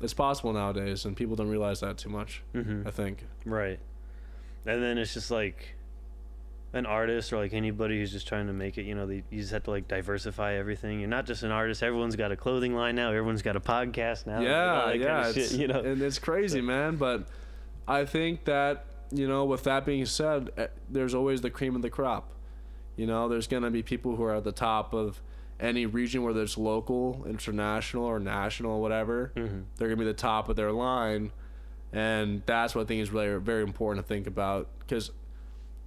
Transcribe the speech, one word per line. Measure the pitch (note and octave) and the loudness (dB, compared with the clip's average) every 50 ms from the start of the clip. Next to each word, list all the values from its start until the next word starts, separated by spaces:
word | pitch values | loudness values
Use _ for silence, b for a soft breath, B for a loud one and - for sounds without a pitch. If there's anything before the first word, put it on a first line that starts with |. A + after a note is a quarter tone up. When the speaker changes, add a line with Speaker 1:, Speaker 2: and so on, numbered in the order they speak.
Speaker 1:
It's | A#2 A2+ - | -4 -2 2
possible | - C#3+ C#3 C#3 C3+ - A#2 A2 | 2 4 4 2 2 2 0 2
nowadays, | G#2 G2+ G2+ G2 G2 G2 G2 G2 G2 - | 2 2 2 0 0 0 0 -2 -2 -2
and | G#2 G2 | -4 -2
people | - B2 A2 A2+ | -2 -2 -2 0
don't | A2 G#2+ G#2+ | 0 0 2
realize | G#2+ G#2+ G#2 G2+ G2 - | 2 2 2 2 0 0
that | - G2 - - | -2 -4 -4 -6
too | - G#2 | -6 -6
much, | G#2 G#2 G#2 - - - - - - | -4 -4 -6 -6 -8 -10 -10 -6 -4
Speaker 2:
Mm-hmm. | B2 A#2 G#2+ G#2+ G#2 G2+ | -2 -2 -2 -2 -2 -2
Speaker 1:
I | A2 | -4
think. | - - G2+ G2 G2 - - - - - - | -2 -2 -2 -2 -4 -6 -10 -12 -12 -10 -4
Speaker 2:
Right. | A2 A2 A2 G2+ F#2+ F#2 - - - - - B B B B B B B B B B B B - | -2 0 0 0 0 -2 -4 -8 -12 -12 -12 B B B B B B B B B B B B -2
And | A2 A2+ A#2+ | 0 0 2
then | B2 A#2+ A#2+ | 2 2 2
it's | A#2 A2 G#2 - | 0 0 -2 -2
just, | A#2 G#2 - | -4 -2 0
like, | A#2+ A2 G#2+ G2 - - - - - - - - - - - - - - - - - - - - - - - - - | 0 0 0 0 -2 -6 -10 -12 -12 -12 -12 -12 -12 -12 -12 -12 -12 -12 -14 -12 -12 -12 -12 -12 -12 -12 -10 -4 -4
an | B2+ B2 | -2 0
artist | G#2+ G#2+ A2 A2+ A2+ A#2 A#2 A2 - | 2 2 2 4 2 2 0 0 0
or, | A#2 | 0
like, | G#2+ G#2 G2 G#2+ | 0 0 0 0
anybody | A2 A2 A2 G#2+ G#2+ A2+ G#2+ G#2+ G#2 | 0 0 0 0 0 0 2 2 0
who's | G#2 G2 | 0 -2
just | G2+ G2 - | -2 -6 -4
trying | - G#2+ G#2 G2+ | -4 -2 -2 -2
to | G2+ G2 | -2 -2
make | G2 G2 G2 - | -2 -4 -4 -4
it, | A2+ G2 | -4 -6
you | G2+ G#2 | -4 -4
know, | G2+ G2+ | -4 -2
they, | G2 G2 G2 F#2 - | -2 -4 -4 -6 -6
you | G#2+ G#2+ | -6 -6
just | G#2 F#2+ G#2+ | -4 -2 -4
have | G#2 - | -2 -2
to, | A2 | -2
like, | G#2 G2 F2+ | -2 -2 -2
diversify | - G2+ F#2+ F2 G2+ G2+ G2 - A2 G2+ A#2 G#2 G2+ G2+ | -2 -2 -2 0 0 -2 -2 -2 -4 -4 -2 0 0 0
everything. | G2 G2 G#2 G#2 - - G#2+ G#2+ G#2+ | 0 -2 -2 -4 -4 -4 -4 -4 -2
You're | G2+ | -2
not | G#2 A#2 C3 C3 | 0 0 0 0
just | B2 A#2 G#2 A2+ | -2 -4 -2 -2
an | A2 | 0
artist. | A2 A2 A2 A2 G#2+ - A#2 | 2 2 2 0 0 2 2
Everyone's | A#2+ A#2+ A#2 A#2 A#2 A2 | 2 2 2 2 0 0
got | G#2+ G#2+ G2+ | 0 0 0
a | G2 | 0
clothing | F#2 - B2+ B2+ B2+ B2 B2 A#2+ | 0 0 0 2 2 2 2 2
line | A#2+ A#2+ A#2 A#2 | 2 2 2 2
now. | A#2+ A#2+ A2+ | 2 2 2
Everyone's | G#2+ A2 A2 A2+ A2 G#2 - | 2 2 2 2 0 0 0
got | A2 G2+ | 0 0
a | G2 | 2
podcast | - - A#2 A#2+ B2 B2 A#2 B2 A#2 A#2 A2+ G#2+ - | 2 2 2 2 2 0 0 0 0 0 -2 -2 -4
now. | G#2+ G#2+ A2+ | -2 0 2
Speaker 1:
Yeah, | A#2+ B2+ D3 E3 F3+ F3+ E3+ C#3 | 2 4 4 4 4 4 4 4
Speaker 2:
All | A#2+ | 4
that | A2 A2+ A#2+ | 4 2 2
Speaker 1:
yeah, | B2+ D3 D#3 C#3+ A#2+ | 2 2 4 4 2
Speaker 2:
kinda | A#2 A2+ C3+ | 4 4 2
Speaker 1:
it's, | B2 A2 | 2 2
Speaker 2:
shit, | B2 C3 | 2 2
you | D3 | 2
know? | C3 C3 C3 | 4 2 2
Speaker 1:
and | A#2 C3 C3+ C3+ | 2 2 2 2
it's | C#3 C#3+ C3+ - | 2 0 0 0
crazy, | - E3 D#3+ G3 G#3 G3 D3+ C3 | 0 2 2 2 2 2 2 2
Speaker 2:
So | B2 | 2
Speaker 1:
man. | B2 B2+ C3+ D3 D#3 E3 | 2 2 2 2 2 2
But | D3 C#3 B2+ B2 G#2+ - B B B B B B B B B B B - | 2 2 2 2 0 -2 B B B B B B B B B B B 0
I | - C3+ C#3+ C#3+ | 2 4 4 4
think | C#3 - D#3+ E3 E3 E3+ D#3+ - | 2 2 2 2 2 0 0 0
that, | D#3 C#3+ C#3 C#3+ C#3+ C#3+ C#3+ - - - - - - | 2 4 4 4 4 2 0 -4 -10 -12 -14 -8 -4
you | C#3 C#3 C#3 | 0 2 2
know, | C3+ C3+ C3+ C#3 | 4 4 4 4
with | C#3 C3+ B2+ - | 4 2 2 4
that | C#3 C3+ C3+ D3 | 4 4 4 4
being | D3+ C#3+ C3+ B2+ | 2 2 2 2
said, | A#2 - - D#3 D#3 D3+ C#3+ B2+ - - | 0 0 2 2 2 2 2 0 -2 -2
eh, | - A#2 - - - - - | -4 -4 -4 -4 -8 -8 -2
there's | B2+ C3+ C3 B2 B2+ | 0 2 2 2 4
always | B2+ C3+ C#3 C3+ B2+ | 4 4 4 4 2
the | A#2+ A#2+ | 0 -2
cream | - - C#3 C3 B2+ | -2 0 0 0 2
of | B2 A#2+ | 0 0
the | A#2+ | 0
crop. | - - C3+ B2+ A2+ - - - - B B B B B B B B B B B - | 0 0 0 2 0 0 -2 -6 -10 B B B B B B B B B B B -6
You | - A2+ | -2 0
know, | A2+ A2+ A2+ A#2 A#2+ | 2 2 2 2 2
there's | A#2+ A#2 A2+ | 2 0 0
gonna | - C3 B2+ A#2+ A#2+ | 0 0 0 2 2
be | A#2 A#2 A2 | 2 0 0
people | - B2+ A#2 - B2+ A#2 | 0 -2 0 0 0 0
who | A2+ A2+ | 2 2
are | A2 G#2+ | 2 2
at | G#2+ G#2 | 2 0
the | G#2+ | -2
top | F#2+ - A#2+ A2 A2 A2 G#2+ - - | -2 0 2 2 2 2 2 0 0
of | A2 G#2+ G#2 G2 - B B B B B B B B | 0 0 0 -2 -6 B B B B B B B B
any | - A#2 A#2+ B2 A#2 | 0 2 2 2 2
region, | G#2+ G#2+ A#2+ B2 A#2 B2+ B2+ A#2+ | 2 2 2 2 2 2 2 2
whether | A#2 A2+ A2 | 2 2 2
it's | G#2+ G#2 - | 0 0 0
local, | A2 A2 A2 A2 A2+ A2 - B2 B2 B2+ B2+ B2 B2+ - | 0 2 2 2 2 2 2 2 2 2 0 0 -2 -4
international, | - A2 A2 - A2+ G#2 G#2 G#2 G#2+ G#2+ A2 A2+ - - B2 A#2+ | -6 -6 -4 -4 -2 0 2 2 2 2 0 0 -2 -2 0 0
or | A#2 A2+ G#2+ | 0 0 0
national, | G2 G2 G#2 G2+ G2 G#2+ - - A#2+ A2+ A2 G#2+ | 0 0 0 0 0 -2 -2 -2 -2 0 0 2
whatever. | A2 G#2+ A2 A2 A2 A2 A#2 A#2+ B2 B2 - | 2 2 2 2 2 2 0 0 -2 -2 -2
Speaker 2:
Mm-hmm. | B2 A#2 G#2+ G2 F#2+ F#2+ - - | -2 -2 -2 -2 -4 -6 -8 -4
Speaker 1:
They're | - A2+ | -2 0
gonna | A2+ A2+ A2 | 2 2 2
be | A2+ | 2
the | A2 G#2 | 0 0
top | - - A#2 A2 A2 G#2+ A#2 | 2 2 2 2 2 2 2
of | A2 | 2
their | A2 G#2+ G#2 G#2+ | 2 2 2 2
line, | A#2 B2 B2+ B2+ B2 A2+ A2 G#2+ G#2 G#2+ G2+ B B B B B B B B B B B - - | 2 2 2 2 2 2 2 0 0 -2 -4 B B B B B B B B B B B -4 -2
and | G#2+ A2 A2 A2 G#2+ G#2+ G#2 G2+ G2+ - | 2 2 4 4 2 2 2 0 0 2
that's | - A#2 A#2 A#2 A#2 - | 2 4 4 4 2 2
what | A#2 | 0
I | G#2+ | 0
think | G#2+ A2+ A2 | 0 0 0
is | G#2+ G2 | 0 0
really | G#2+ A2 G#2 G#2 G2+ F#2 | 0 0 2 2 0 0
very | F#2+ A#2 A2+ A2 G#2+ | 0 2 2 2 2
important | G2 F#2+ - A2+ G#2+ G#2 G2 G2 | 0 0 0 0 0 0 0 -2
to | - G#2+ | -2 -2
think | G2+ G2+ | -2 -2
about, | G#2 F#2 G2+ G2 G2 G2 G2 - - - - - - | -2 -2 0 0 2 2 0 -2 -4 -8 -12 -6 -2
'cause | B2+ A2+ G2+ - - - - B B B B B B B B B B B - | -2 -2 -2 -4 -8 -12 -12 B B B B B B B B B B B -12